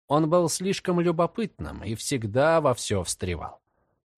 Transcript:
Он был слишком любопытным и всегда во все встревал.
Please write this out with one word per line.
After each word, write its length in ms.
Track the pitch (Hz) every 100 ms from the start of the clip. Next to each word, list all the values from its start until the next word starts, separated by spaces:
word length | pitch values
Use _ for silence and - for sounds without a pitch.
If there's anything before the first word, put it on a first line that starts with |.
| -
Он 220 | 143 156
был 200 | 175 170
слишком 500 | - 185 185 - 175
любопытным 840 | 175 170 170 - 220 - 73 -
и 100 | -
всегда 640 | 113 - 139 110 113 151 165
во 140 | 143
все 300 | 123 - 101
встревал. 580 | 85 - 90 85 - - _ _ _ _ _